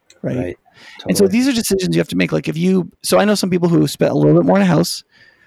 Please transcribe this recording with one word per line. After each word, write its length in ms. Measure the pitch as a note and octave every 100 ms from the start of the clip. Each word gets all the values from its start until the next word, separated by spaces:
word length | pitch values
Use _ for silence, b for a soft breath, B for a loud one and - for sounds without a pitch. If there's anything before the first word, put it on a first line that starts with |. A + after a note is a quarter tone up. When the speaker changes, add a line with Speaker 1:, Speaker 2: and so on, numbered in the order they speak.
| _ _
Speaker 1:
right? 140 | D#3 B2+
Speaker 2:
Right. 220 | F2+ - _ B B B -
Speaker 1:
And 80 | F#3
so 80 |
Speaker 2:
Totally. 140 | F#3+ A3+
Speaker 1:
these 100 | C4
are 40 |
decisions 420 | A3+ - G3 F3+
you 60 | E3
have 80 | E3
to 80 | F#3
make. 160 | E3+
Like, 160 | D#3 D#3+
if 80 | D#3
you, 340 | F3+ F#3 - _
so 160 | - F#3
I 60 |
know 120 | G#3 G3+
some 120 | F#3+
people 200 | F3+ F3
who 180 | D#3+ C#3+
spent 240 | - -
a 40 |
little 200 | C#3 D3+
bit 100 | E3
more 120 | F3 F#3+
on 60 |
a 40 | F#3+
house 380 | D#3 F3 - b b b b